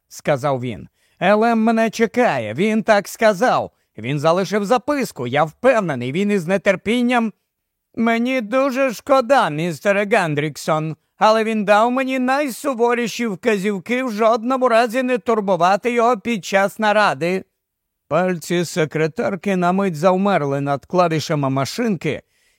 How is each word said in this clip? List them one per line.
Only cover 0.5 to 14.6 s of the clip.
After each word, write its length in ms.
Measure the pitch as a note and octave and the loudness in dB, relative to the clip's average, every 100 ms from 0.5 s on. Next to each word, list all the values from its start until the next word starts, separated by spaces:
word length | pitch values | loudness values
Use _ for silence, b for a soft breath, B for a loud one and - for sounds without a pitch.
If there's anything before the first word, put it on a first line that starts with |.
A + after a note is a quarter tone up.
| C3+ | -2
він, — 260 | B2 A2+ - _ _ - | -4 -10 -14 _ _ -2
"Л 240 | F3 G#3+ A#3 | 2 4 2
М 180 | A3+ | 2
мене 260 | A3 A3+ A3+ | 2 2 0
чекає, 640 | - A3+ A#3+ A#3 C#3 G#2+ | 0 -2 2 2 0 -4
він 300 | A#2+ G#3+ A3 | -2 0 0
так 240 | G#3 G#3 - | 2 2 0
сказав. 640 | - A3 F3+ A#3+ D3+ G2 _ _ - | 0 0 2 2 0 -2 _ _ -12
Він 220 | A#2 D3 | -6 -2
залишив 460 | D#3 F3 F#3+ G#3 G3 | 2 2 0 -2 0
записку, 640 | B3 - D4 G#3+ - B2 | 0 0 -2 -2 -6 -2
я 160 | C#3 | 0
впевнений, 680 | D#3 - B3+ A#3 F3 C3 B2 | -2 0 2 2 0 -4 -4
він 200 | D#3+ G3+ | -2 0
із 260 | G3+ D#3+ G3 | 0 0 -2
нетерпінням". 760 | G#3 F3+ G3 B3 A#3+ B3 A3 - _ _ _ _ _ - | 0 0 0 0 2 0 -2 -6 _ _ _ _ _ -2
"Мені 460 | A3+ A#3 A#3+ C4 | 0 0 0 -2
дуже 520 | G#3 C4 C#4 B3+ C4+ | -2 0 0 0 -2
шкода, 560 | G3+ - C4+ A#3 C4+ F#3 | -2 2 2 4 2 2
містере 560 | D3+ F3 D3+ G#3 G3+ G#3 | 0 -4 -2 0 0 2
Гандріксон, 840 | A3 E3+ D3 D3+ C#3 - D#3 D#3 D3 _ - | 0 2 -2 -4 -4 -2 -2 -2 -8 _ 0
але 260 | G#3+ A3 | 4 4
він 220 | A3 A3 G3 | 2 -2 2
дав 260 | G#3 A#3+ | 4 4
мені 280 | B3 C4 C4 | 0 -2 -2
найсуворіші 1080 | B3+ C4+ D4 G#3 D4 A#3 A#3 A#3+ A#3 - A#3 | 0 0 -2 -4 -6 0 0 0 -2 -4 -6
вказівки 760 | F#3 A#3+ G#3 G3+ G3 - B3 | -2 -2 0 -2 -4 -4 -4
в 80 | C4 | -4
жодному 580 | G#3 A3 A#3 A#3 C4 | 0 2 2 0 0